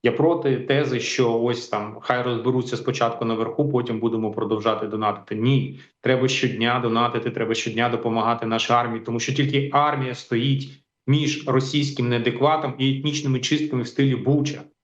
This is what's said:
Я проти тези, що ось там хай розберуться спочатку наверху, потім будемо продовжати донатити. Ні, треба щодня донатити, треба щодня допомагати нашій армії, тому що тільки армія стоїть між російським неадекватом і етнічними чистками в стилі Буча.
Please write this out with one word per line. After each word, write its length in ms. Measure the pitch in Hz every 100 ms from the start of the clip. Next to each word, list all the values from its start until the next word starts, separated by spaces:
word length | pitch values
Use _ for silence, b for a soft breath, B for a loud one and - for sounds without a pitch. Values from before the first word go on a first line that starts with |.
Я 80 | -
проти 440 | - 156 170 143 127
тези, 440 | - 139 139 127
що 400 | - - 120 117
ось 280 | 117 113 -
там 300 | 107 104 -
хай 220 | - 123
розберуться 540 | 123 117 117 127 120 120
спочатку 480 | - 135 117 -
наверху, 440 | 113 113 113 - 147
потім 320 | 127 117 113
будемо 300 | 117 113 110
продовжати 560 | 104 104 107 110 110 107
донатити. 540 | 107 107 98 - 107
Ні, 400 | 120 135 - B B _
треба 280 | 123 127 131
щодня 520 | - - 117 117 123
донатити, 500 | 120 113 117 117 120
треба 240 | 117 113
щодня 340 | 113 - 110 120
допомагати 580 | 117 117 113 110 113 113
нашій 260 | 113 -
армії, 320 | 120 120 113
тому 160 | 113 117
що 140 | -
тільки 360 | 135 139 143 139
армія 420 | 139 147 143 127
стоїть 720 | 123 - 160 139 135 - - _ _ -
між 420 | 147 147 - -
російським 600 | 131 135 151 139 - 123
неадекватом 640 | 120 117 117 143 156 147 123
і 200 | 135 135
етнічними 420 | 147 147 143 131
чистками 420 | 123 151 151 127
в 60 | 113
стилі 280 | - 139 123
Буча. 460 | - 147 - - - _